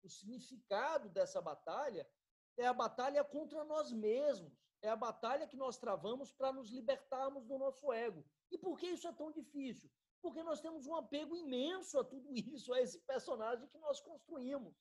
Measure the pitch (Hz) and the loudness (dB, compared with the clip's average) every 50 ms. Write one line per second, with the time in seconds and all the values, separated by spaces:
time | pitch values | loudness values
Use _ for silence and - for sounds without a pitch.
0 | - 180 - - 196 202 247 240 - - 262 220 _ _ 196 208 247 302 320 294 | -14 -14 -16 -12 -10 -8 -8 -8 -10 -12 -16 -16 _ _ 0 2 2 4 2 2
1 | - 202 165 - 185 190 - 185 170 165 151 - - 165 170 233 294 277 214 165 | 0 0 2 2 2 2 2 -2 -2 -2 -6 -4 -4 -4 -2 0 0 -2 -2 -4
2 | 139 - _ _ _ _ _ _ _ _ _ - 240 247 247 247 233 220 - - | -8 -8 _ _ _ _ _ _ _ _ _ 2 4 4 6 4 2 2 2 2
3 | 247 277 285 294 285 - - 294 311 - 294 311 302 311 302 311 302 247 240 220 | 0 4 6 4 4 4 0 -4 -4 -4 -4 -6 -4 0 0 0 0 0 0 2
4 | 214 214 226 254 294 294 254 196 170 147 - _ _ _ _ _ - 214 226 220 | 4 4 4 6 6 4 4 4 -2 -14 -18 _ _ _ _ _ 0 0 2 2
5 | 247 226 220 - - 226 262 302 320 - - 254 269 254 - - - 226 196 165 | 2 -2 0 0 0 2 2 2 0 -2 -4 -2 -2 -2 -2 -2 0 0 0 2
6 | 151 208 240 269 277 - - _ 262 269 262 269 254 202 233 262 226 226 262 262 | 2 -2 -2 -2 -4 -10 -4 _ 0 0 2 0 -6 -8 -8 -2 2 2 2 2
7 | - _ 269 254 269 277 285 277 233 220 269 262 269 277 269 - - 285 233 226 | 0 _ -2 0 0 0 -2 -4 -6 -4 -2 0 0 0 -2 0 0 0 2 2
8 | 233 233 185 156 - - _ _ _ _ 359 - - 381 302 - - 359 349 - | 2 0 -2 -4 -14 -16 _ _ _ _ -8 -2 0 -2 0 0 0 -2 -2 -2
9 | - 339 247 - 294 311 302 320 247 - - 285 269 254 - - - 143 _ _ | -2 -6 -4 -4 -6 -6 -6 -8 -10 -6 -6 -4 -4 -4 -4 -6 -12 -20 _ _
10 | _ _ _ _ - 349 247 311 330 339 302 - - 320 320 311 247 277 330 320 | _ _ _ _ -6 -4 -4 -2 0 0 0 0 -2 -6 -6 -6 -4 -2 -2 -2
11 | 262 - 285 294 311 294 339 349 339 277 254 247 262 320 370 381 349 - - 277 | 0 0 -2 -2 -2 -2 -4 -4 -2 0 2 2 2 2 0 -2 -4 2 2 2
12 | 233 - - 269 247 285 269 233 196 233 302 247 - 240 247 254 254 202 - - | 2 2 -4 -12 -10 -4 -4 -4 -4 -4 -8 -8 -2 2 4 4 4 4 2 -8
13 | _ - 262 - - - 269 220 220 226 247 233 254 - - 311 320 294 269 - | _ 0 0 0 0 0 -2 0 2 0 0 -2 -4 -14 -16 -6 -2 -2 -2 -2
14 | - - 330 269 _ - 330 277 247 254 285 277 226 165 147 _ | -4 -14 -18 -18 _ -10 -8 -6 -4 -2 -4 -4 -4 -8 -14 _